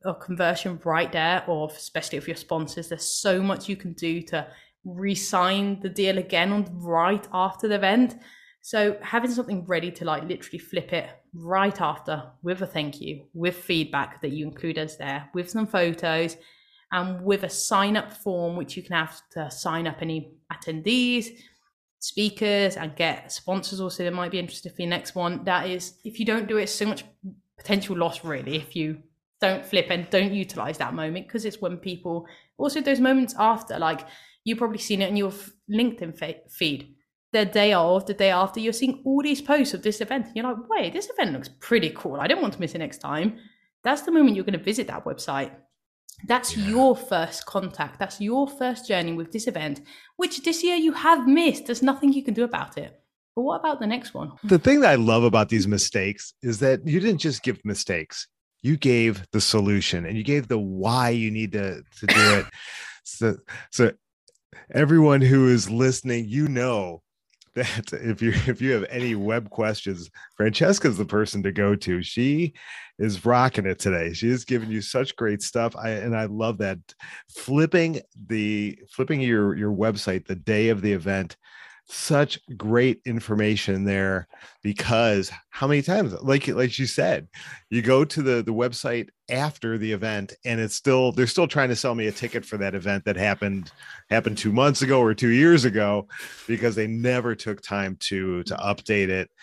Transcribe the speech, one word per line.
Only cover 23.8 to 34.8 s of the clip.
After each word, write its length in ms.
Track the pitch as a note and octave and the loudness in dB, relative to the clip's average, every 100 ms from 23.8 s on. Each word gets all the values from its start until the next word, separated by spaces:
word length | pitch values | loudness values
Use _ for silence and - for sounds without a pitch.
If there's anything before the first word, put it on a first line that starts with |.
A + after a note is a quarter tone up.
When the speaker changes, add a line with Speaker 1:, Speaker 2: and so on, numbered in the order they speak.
Speaker 1:
also 240 | F#3 F#3 | -8 -6
that 80 | F3 | -4
might 180 | F3+ F3 | -4 -4
be 80 | F3+ | -6
interested 340 | F3 - E3+ | -8 -10 -14
for 80 | - | -8
your 80 | F3 | -4
next 240 | F3 - | -4 -6
one. 280 | F3+ F3 F3+ | -4 -4 -4
That 240 | F#3+ F3 C#3+ | -2 -2 -2
is, 260 | F3+ - - | -6 -10 -14
if 140 | A3 - | -12 -6
you 60 | A3 | -2
don't 220 | A3 G#3 | -2 0
do 100 | G#3+ | -2
it, 100 | G3+ | -2
so 180 | - G#3+ | -2 -4
much 180 | - - _ F#3+ - _ _ | -4 -10 _ -18 -18 _ _
potential 380 | - G3 G3 F3+ | -2 -2 0 0
loss, 280 | E3+ E3 | -2 -2
really, 320 | D#3+ C3+ C3+ D3+ | -8 -6 -4 -6
if 180 | D3 E3+ | -6 -6
you 220 | D#3 D#3 - _ _ - | -4 -6 -12 _ _ -2
don't 240 | - - | 0 0
flip 220 | - F#3+ - | -2 0 0
and 180 | F3 E3+ | -2 0
don't 220 | F#3+ G3 | 2 2
utilize 460 | G3+ F#3 D#3 A#2 D#3 | -2 -6 -6 -6 -4
that 160 | B2 | -6
moment, 340 | D#3+ D#3 F3 - | -6 -6 -8 -8
'cause 160 | A3+ | -8
it's 160 | A3 G#3 | -6 -6
when 160 | F3+ F3 | -8 -8
people, 480 | F#3+ F3 F3 E3+ E3+ - _ - | -10 -10 -6 -8 -8 -20 _ -4
also 220 | C#4 D4+ | -4 -2
those 200 | C#4 B3+ | 0 2
moments 340 | C4 C4 B3+ - | 4 4 2 2
after, 400 | A3 A3 - - | 2 2 -2 -4
like, 280 | D#3+ E3 - - - _ | -2 -2 -8 -20 -20 _
you've 140 | A3 A#3 | -6 -2
probably 200 | A#3 | -2
seen 240 | G#3+ | -4